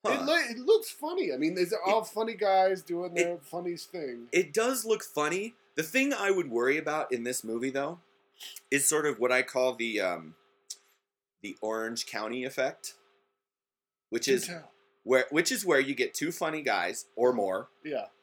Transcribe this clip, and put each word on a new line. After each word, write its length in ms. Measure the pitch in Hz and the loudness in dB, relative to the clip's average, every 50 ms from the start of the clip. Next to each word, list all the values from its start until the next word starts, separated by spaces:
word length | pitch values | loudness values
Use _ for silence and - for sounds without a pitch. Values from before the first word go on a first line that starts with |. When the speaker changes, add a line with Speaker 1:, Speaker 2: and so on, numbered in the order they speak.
| - | 2
Speaker 1:
Huh. 100 | 208 262 | 0 0
Speaker 2:
It 80 | 269 269 | 2 2
loo-, 260 | 285 320 339 294 240 | 2 2 2 2 0
it 80 | 226 240 | -4 -4
looks 320 | 254 320 440 440 - - | 4 4 4 4 4 -2
funny. 420 | - - 294 311 359 381 311 175 | -10 -8 -6 -4 -2 -2 -2 -2
I 40 | 131 | -2
mean, 180 | 127 151 165 180 | 0 -2 -2 0
these 180 | 180 180 175 | 0 0 0
are 100 | 220 208 | 0 0
all 180 | 175 190 208 226 | 2 2 2 2
Speaker 1:
It, 80 | 220 - | 2 -2
Speaker 2:
funny 260 | - 208 226 226 226 | -2 -2 -2 -2 -2
guys 480 | 185 208 196 190 190 190 190 190 185 | 0 2 4 6 6 6 4 2 0
doing 300 | - - 175 170 180 175 170 | -2 -6 -4 -4 -4 -2 0
Speaker 1:
it, 100 | 170 175 | 2 2
Speaker 2:
their 120 | 170 170 | 2 0
funniest 560 | 170 - - - 175 180 180 175 160 - - | -6 -10 -10 -10 -6 -6 -6 -6 -8 -10 -12
thing. 340 | - 175 151 131 120 120 120 120 | -10 -8 -6 -6 -8 -10 -10 0
Speaker 1:
it 200 | - 170 190 147 147 | 2 2 2 2 0
does 300 | 220 226 254 269 240 214 | 0 2 2 0 -2 0
look 180 | 226 220 208 - | 0 0 0 -2
funny. 500 | - - 151 147 151 170 190 208 233 - _ _ _ _ | -6 -2 -2 0 0 0 -2 -4 -6 -12 _ _ _ _
The 60 | - | -6
thing 300 | 160 160 - 262 269 285 277 | -6 0 2 2 2 2 0
I 160 | 208 202 196 | 0 2 2
would 200 | 196 185 165 135 | 2 2 0 0
worry 260 | 113 117 120 131 139 156 | 0 2 4 4 2 2
about 340 | 156 151 151 156 143 - | 0 -2 -2 -2 0 -2
in 100 | 127 120 117 | -2 -2 -2
this 200 | 123 123 - - | -4 -4 -4 -4
movie, 260 | 110 113 117 123 135 | -4 -4 -2 -2 -2
though, 300 | 127 139 139 156 175 175 _ _ _ _ _ _ _ _ - - - - _ _ | -2 -2 -4 -4 -6 -10 _ _ _ _ _ _ _ _ -18 -18 -18 -18 _ _
is 180 | 139 143 139 - | 0 2 2 2
sort 180 | 156 151 151 | 2 2 2
of 140 | 147 131 104 | 0 0 2
what 100 | 120 123 | 2 4
I 120 | 127 127 | 4 4
call 320 | 123 - - 127 127 131 120 | 2 2 0 2 2 2 2
the, 260 | 117 117 117 107 104 | 0 -4 -2 0 0
um, 340 | 95 92 87 82 80 78 80 _ _ _ _ _ _ _ - _ _ _ _ _ _ _ _ _ _ _ _ _ | 0 0 -2 -4 -8 -16 -20 _ _ _ _ _ _ _ -16 _ _ _ _ _ _ _ _ _ _ _ _ _
the 140 | - 104 - - | -14 -14 -10 -6
Orange 460 | 107 110 110 110 113 113 117 113 - | -4 -4 -2 -2 -4 -4 -6 -8 -8
County 360 | - - 107 107 110 117 127 127 | -6 -6 -6 -4 -4 -6 -6 -6
effect, 500 | 135 - - 131 135 - - - - - _ _ _ _ _ _ _ _ _ _ _ _ _ _ _ _ _ _ _ _ _ _ _ | -6 -2 -2 -2 -2 -2 -8 -14 -16 -16 _ _ _ _ _ _ _ _ _ _ _ _ _ _ _ _ _ _ _ _ _ _ _
which 140 | 113 117 - | -6 -4 2
Speaker 2:
Do 60 | 139 131 | 2 2
Speaker 1:
is 120 | 120 - | 2 2
Speaker 2:
tell. 260 | 175 - - - - _ _ _ _ _ _ _ | -6 -10 -12 -14 -18 _ _ _ _ _ _ _
Speaker 1:
where, 220 | 107 131 127 127 - | 2 2 4 4 2
which 220 | 147 156 165 - | 0 0 0 0
is 120 | 262 208 196 | -2 -2 2
where 140 | 180 156 135 | 4 4 4
you 140 | 135 135 139 | 4 2 0
get 200 | 120 123 101 - | 0 -2 -2 0
two 180 | - 147 160 | -4 -4 -4
funny 300 | 175 - 185 156 156 156 | -2 -2 -4 -4 -4 -2
guys 440 | 147 127 104 92 87 92 107 - - _ _ | -2 0 0 0 0 -2 -4 -6 -12 _ _
or 160 | 110 120 123 | 2 2 4
more. 360 | 127 113 101 95 95 98 123 - _ _ - | 4 2 0 0 -2 -4 -4 -8 _ _ -10
Speaker 2:
Yeah. 220 | 151 143 123 117 - _ _ | -6 -6 -6 -6 -8 _ _